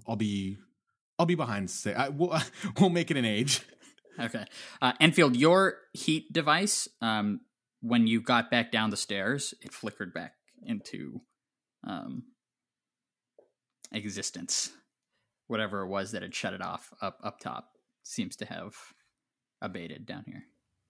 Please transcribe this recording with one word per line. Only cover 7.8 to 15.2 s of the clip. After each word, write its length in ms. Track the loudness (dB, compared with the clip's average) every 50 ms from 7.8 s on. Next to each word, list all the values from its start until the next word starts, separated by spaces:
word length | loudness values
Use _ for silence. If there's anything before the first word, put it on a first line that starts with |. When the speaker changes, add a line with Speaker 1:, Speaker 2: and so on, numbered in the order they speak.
Speaker 2:
when 260 | -2 2 4 6 6 6
you 120 | 4 2
got 300 | 2 4 4 4 4 4
back 220 | 2 2 2 2
down 180 | 0 0 0 0
the 80 | 0 -2
stairs, 560 | -4 -4 -2 -2 0 0 -2 -2 -4 -6 -8 -12
it 120 | -16 -18 -14
flickered 380 | -10 -8 -8 -8 -8 -8 -8
back 220 | -8 -8 -10 -10 -14 _ _ _ _ -14 -8
into, 580 | -6 -6 -6 -6 -8 -12 -10 -10 -10 -12 -14 -16 _ _ _ _ _ _ _ _ _ _ _ -12
um, 400 | -10 -10 -10 -8 -10 -10 -12 -12 -14 _ _ _ _ _ _ _ _ _ _ _ _ _ _ _ _ _ _ _ _ _ _ -20 _ _ _ _ _ _ _ -16 -12
existence. 800 | -10 -8 -8 -8 -8 -6 -8 -8 -8 -8 -6 -4 -2 -2 -2 -4 -8 -14 _ _ _ _ _ _ _ _